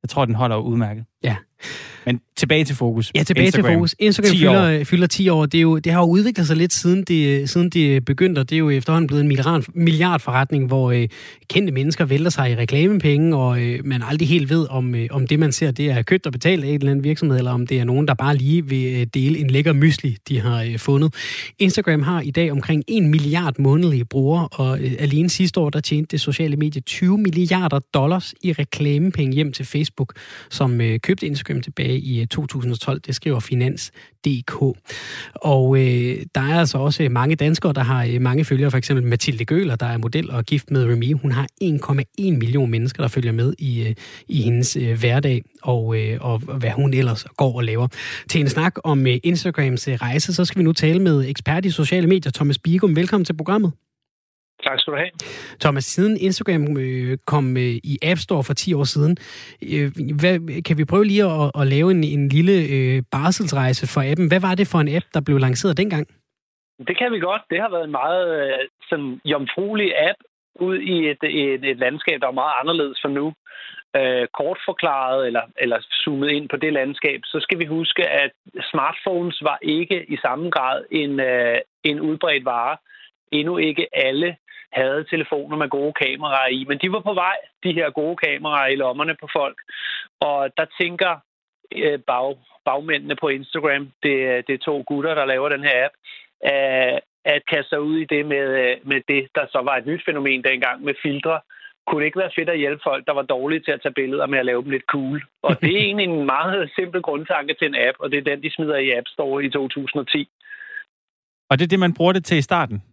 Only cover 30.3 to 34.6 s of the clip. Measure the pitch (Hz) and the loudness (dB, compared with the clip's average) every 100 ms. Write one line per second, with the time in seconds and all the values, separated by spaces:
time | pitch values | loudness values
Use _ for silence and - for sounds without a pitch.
30.3 | - - - 135 120 117 113 - 190 160 | -20 -14 -2 0 2 2 0 0 0 0
31.3 | 139 - 139 127 - 131 131 135 117 117 | -4 -4 -4 -4 -4 -2 -2 0 -2 -2
32.3 | - 143 135 123 117 - 131 - 131 160 | -4 -4 -4 -4 -4 -4 -6 -6 -4 -2
33.3 | 123 - 123 127 - - - - _ - | -2 0 0 0 -2 -12 -16 -20 _ -4
34.3 | 127 - - | -2 -4 0